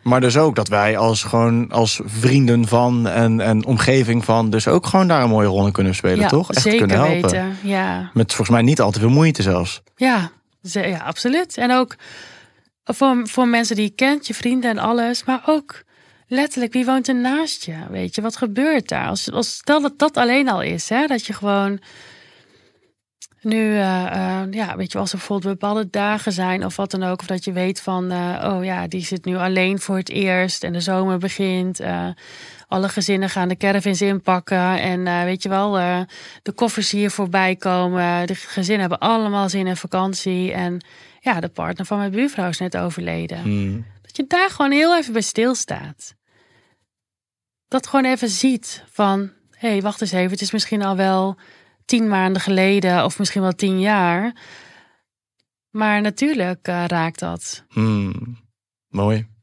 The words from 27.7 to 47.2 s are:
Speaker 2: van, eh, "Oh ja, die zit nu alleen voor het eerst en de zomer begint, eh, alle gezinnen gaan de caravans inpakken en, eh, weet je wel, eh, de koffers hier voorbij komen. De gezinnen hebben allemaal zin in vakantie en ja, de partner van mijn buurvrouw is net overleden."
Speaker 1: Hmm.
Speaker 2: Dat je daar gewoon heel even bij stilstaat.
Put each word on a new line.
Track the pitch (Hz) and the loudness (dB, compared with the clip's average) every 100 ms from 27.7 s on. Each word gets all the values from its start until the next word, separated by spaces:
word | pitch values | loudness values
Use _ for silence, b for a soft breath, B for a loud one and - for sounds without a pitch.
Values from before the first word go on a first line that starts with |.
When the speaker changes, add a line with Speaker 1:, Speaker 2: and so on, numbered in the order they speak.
| 190 | -4
Speaker 2:
van, | - 185 180 | -4 -4 -2
eh, | 180 175 - - | -4 -4 -4 -4
"Oh | 185 | -4
ja, | 185 180 175 | -4 -4 -6
die | 185 160 | -8 -6
zit | 190 180 | -6 -4
nu | 185 | -2
alleen | 185 185 185 196 | 0 2 0 0
voor | - 190 | -2 -4
het | 185 | -4
eerst | - 190 180 185 - | -2 0 2 0 -2
en | 170 | -4
de | 175 | -4
zomer | 175 185 190 185 | -2 0 0 -2
begint, | 190 - 190 185 185 180 | -4 -2 -2 0 -2 -4
eh, | - 175 180 180 B B B B B | -6 -4 -6 -8 B B B B B
alle | 190 196 | -4 -2
gezinnen | 208 190 196 190 | -2 -2 0 -2
gaan | 196 180 | -2 -2
de | 180 | 0
caravans | 196 196 202 180 | 0 0 0 0
inpakken | 202 196 - 180 - 185 185 185 | 0 0 0 0 0 0 2 0
en, | 180 180 180 | -2 -2 -2
eh, | 175 | -2
weet | 175 185 | -2 -4
je | 190 | -2
wel, | 190 208 196 | -2 0 0
eh, | 180 180 185 B B B | 0 -2 -4 B B B
de | - | -12
koffers | - 233 220 196 | -2 -2 0 -2
hier | 202 202 | 0 -2
voorbij | - 190 190 185 185 | -2 -2 2 0 0
komen. | 190 180 180 180 175 175 175 | 0 0 0 0 0 0 -2
De | 185 | -6
gezinnen | - - 180 214 185 | -8 -6 -2 0 0
hebben | 170 202 | 0 0
allemaal | 226 214 202 196 | 0 0 0 -2
zin | 190 185 | -2 -2
in | 175 | -4
vakantie | 185 185 190 185 190 180 185 | -4 -2 -2 -4 -4 -2 -2
en | 185 180 175 B B B B | -4 -4 -6 B B B B
ja, | 262 170 | -4 -2
de | 165 | -4
partner | - 165 180 185 | -6 -6 -6 -4
van | 208 | -4
mijn | 202 | -2
buurvrouw | 196 277 220 180 | -2 -2 -2 -4
is | 165 | -4
net | 185 180 | -4 -4
overleden." | 175 165 123 82 82 85 | -4 -4 -6 -6 -6 -6
Speaker 1:
Hmm. | 104 101 98 104 113 - | -4 -2 -2 -6 -10 -18
Speaker 2:
Dat | - - | -14 -8
je | 269 | -2
daar | 349 381 | 0 0
gewoon | - 277 | 0 2
heel | 285 320 349 | 4 4 2
even | 247 | 0
bij | 220 | -2
stilstaat. | 190 - 240 247 - - 147 - - _ _ _ _ _ _ _ _ _ _ _ | -2 0 0 0 -6 -8 -10 -16 -20 _ _ _ _ _ _ _ _ _ _ _